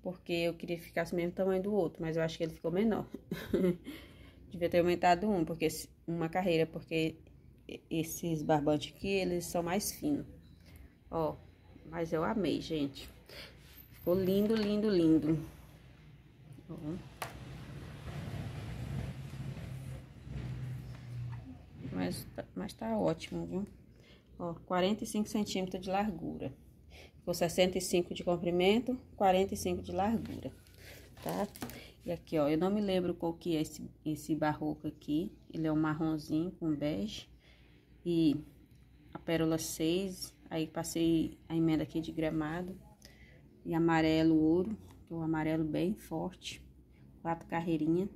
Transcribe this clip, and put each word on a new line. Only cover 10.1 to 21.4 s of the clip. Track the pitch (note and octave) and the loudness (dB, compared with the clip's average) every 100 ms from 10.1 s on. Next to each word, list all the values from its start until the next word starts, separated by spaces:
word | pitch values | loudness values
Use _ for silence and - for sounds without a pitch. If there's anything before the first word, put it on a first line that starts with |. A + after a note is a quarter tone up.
| C#3+ - - - - - - - - - | -2 -4 -16 -20 -20 -20 -20 -20 -20 -8
Ó, | E3 D3+ - - - - - - | -2 -2 -4 -16 -20 -20 -20 -12
mas | E3 E3 | -6 -2
eu | E3 | 0
amei, | F3 A3+ E3 - | 0 2 0 0
gente. | - D#3+ C#3+ - - - - - - - - - - | -2 -2 -2 -4 -16 -18 -20 -18 -16 -18 -20 -20 -20
Ficou | - - | -6 0
lindo, | F#3 F#3 G3 G#3 | 2 4 4 4
lindo, | A3+ G#3 G#3 G#3+ | 2 2 2 4
lindo. | F#3 E3 D#3+ D3 D#3+ - - - - - - - - - - - - - | 6 8 6 6 0 -2 -14 -20 -20 -20 -20 -20 -20 -20 -20 -20 -20 -14
Ó. | E3 D3+ F3+ - - - - - - - - - - - - - - - - - - - - - - - - - - - - - - - - - - - - - - - - - - - - | -10 -8 -8 -10 -12 -12 -10 -14 -14 -12 -12 -12 -12 -10 -8 -6 -6 -6 -8 -8 -8 -6 -6 -6 -8 -10 -10 -10 -8 -10 -10 -10 -12 -14 -16 -10 -8 -6 -6 -6 -8 -10 -12 -10 -8 -8 -8